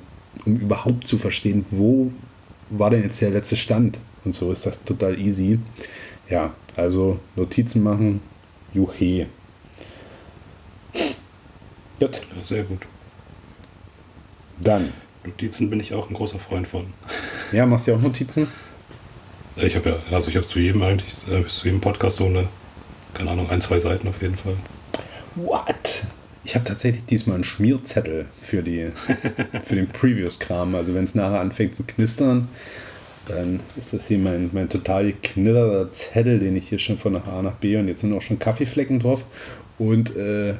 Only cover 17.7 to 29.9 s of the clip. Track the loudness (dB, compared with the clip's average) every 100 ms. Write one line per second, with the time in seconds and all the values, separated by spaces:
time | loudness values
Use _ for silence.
17.7 | 6 4 4 4 2 -2 0 0 -4 -20
18.7 | -20 -20 -20 -20 -20 -20 -20 -14 -2 0
19.7 | 2 0 -2 0 0 2 0 0 2 4
20.7 | 4 4 2 -2 -10 -2 0 0 -2 0
21.7 | 2 2 2 0 2 2 2 0 -6 -18
22.7 | -20 -20 -20 -14 -6 -4 -2 0 0 2
23.7 | 2 2 0 -2 -2 -4 -2 -4 -6 -8
24.7 | -16 -10 -10 -10 -18 -12 -6 -2 -2 -2
25.7 | -2 -2 -2 -6 -12 -20 -16 -4 -2 -2
26.7 | 0 0 0 0 0 2 0 -2 2 4
27.7 | 2 0 -2 -2 -4 -6 -12 -4 -2 0
28.7 | -2 -4 -6 -4 -2 -2 -4 -6 -6 -2
29.7 | 0 0